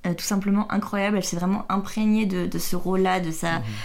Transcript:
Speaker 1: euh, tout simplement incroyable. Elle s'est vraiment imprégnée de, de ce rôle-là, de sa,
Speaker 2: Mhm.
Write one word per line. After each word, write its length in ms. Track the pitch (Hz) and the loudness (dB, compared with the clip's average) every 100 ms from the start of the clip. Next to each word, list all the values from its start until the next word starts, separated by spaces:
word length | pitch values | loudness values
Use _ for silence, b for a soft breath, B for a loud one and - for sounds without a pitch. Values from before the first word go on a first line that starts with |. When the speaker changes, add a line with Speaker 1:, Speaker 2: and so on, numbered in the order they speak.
| 185 | -2
Speaker 1:
euh, 80 | |
tout 100 | 170 | -2
simplement 460 | - 202 196 202 208 | 0 0 2 2 2
incroyable. 440 | 202 202 202 196 208 | -2 -2 -2 0 0
Elle 60 | |
s'est 120 | 185 170 | 0 -2
vraiment 280 | 180 202 - | 0 0 -2
imprégnée 560 | 196 196 214 214 214 | -4 -2 0 2 2
de, 220 | 208 185 175 | 2 0 -2
de 120 | 165 | -2
ce 160 | - 180 | 0 0
rôle-là, 440 | 175 190 190 185 | 2 2 2 2
de 100 | 170 | 0
sa, 280 | 160 170 165 | -2 -2 -2
Speaker 2:
Mhm. 60 | 110 107 | -4 -6